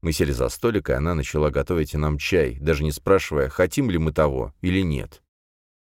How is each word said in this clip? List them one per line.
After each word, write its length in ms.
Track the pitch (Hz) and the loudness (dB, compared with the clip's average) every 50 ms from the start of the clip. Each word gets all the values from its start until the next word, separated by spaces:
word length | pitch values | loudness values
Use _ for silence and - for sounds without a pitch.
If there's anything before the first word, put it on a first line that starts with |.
Мы 100 | - 82 | 0 -2
сели 200 | 80 - 90 71 | 2 2 2 2
за 180 | 67 60 65 62 | 2 0 -2 -2
столик, 400 | - - - 117 113 101 - - | -2 -2 -2 0 0 0 0 0
и 40 | 65 | -2
она 220 | 64 73 82 87 | 0 0 0 0
начала 340 | 78 71 - - 78 76 76 | -2 -2 -2 -2 0 0 0
готовить 440 | 71 73 73 - 90 85 76 - - | 0 -2 -2 0 0 -2 -2 -2 -2
нам 240 | 73 76 76 73 | -2 0 0 0
чай, 400 | 71 - - - 87 76 64 60 67 | -2 -2 0 2 2 2 2 -2 -4
даже 240 | 71 78 78 71 78 | 0 0 0 2 0
не 80 | 78 | -2
спрашивая, 580 | 71 - _ - 98 95 - - 78 73 67 67 | -4 -4 _ 2 2 2 2 0 0 0 0 0
хотим 400 | - - 92 90 - - 139 117 | 2 0 0 2 2 -2 -2 0
ли 80 | 90 | 0
мы 140 | 82 80 80 | 0 0 0
того 420 | 73 - 78 73 67 64 58 55 - _ | 2 2 2 2 2 -2 -6 -6 -8 _
или 200 | - 90 90 95 | -2 0 0 2
нет. 420 | 95 85 76 65 50 - - - _ _ _ _ _ _ _ _ _ _ _ _ | 0 0 -2 -4 -6 -8 -14 -20 _ _ _ _ _ _ _ _ _ _ _ _